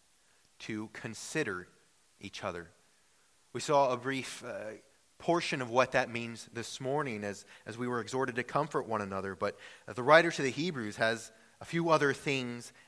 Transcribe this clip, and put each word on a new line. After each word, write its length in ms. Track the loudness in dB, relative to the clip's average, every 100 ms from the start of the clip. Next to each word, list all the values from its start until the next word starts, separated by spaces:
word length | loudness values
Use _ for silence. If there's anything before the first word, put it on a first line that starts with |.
| _ _ _ _ _ -14
to 280 | -8 -6 -6
consider 760 | -10 -10 -10 -4 -2 -2 -4 -10 _ _ _ _ _
each 240 | -14 -6
other. 280 | -6 -6 -10 -18 _ _ _ _ _ _ _
We 80 | -8
saw 300 | 2 4 4
a 60 | 2
brief, 460 | -2 -2 -4 -8
uh, 280 | -8 -8 -8 -10 -18 _ _ -4
portion 420 | 2 2 2 -2
of 80 | 2
what 220 | 4 4
that 180 | 4 0
means 400 | -4 -6 -10 -10
this 300 | -8 -8 -6
morning 420 | -2 -2 -2 -4
as, 220 | -4 -6 -12 -16 -12
as 100 | -6
we 100 | -2
were 120 | -2
exhorted 380 | -2 -2 0 -2
to 60 |
comfort 440 | -2 -2 0 -2 -2
one 140 | -2
another, 340 | -2 -4 -4 -2
but, 200 | -2 -4 -12 -16 -10
uh, 60 |
the 80 | -2
writer 300 | 8 10 8
to 100 | 2
the 80 | 0
Hebrews 460 | 0 -2 -2 -6 0
has 360 | 0 0 -6 -18 -20 _
a 40 | -4
few 260 | -2 4
other 200 | 6 4
things 640 | 2 0 -2 -2 -8 -12 -18